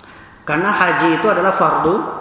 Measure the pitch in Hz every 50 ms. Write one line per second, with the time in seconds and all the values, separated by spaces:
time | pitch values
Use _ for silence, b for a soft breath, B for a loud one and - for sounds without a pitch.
0 | B B B B B B B B - - 147 156 185 202 208 - 185 175 160 -
1 | 160 165 160 151 - 214 196 180 175 190 185 - 175 156 165 170 156 156 185 -
2 | - - - -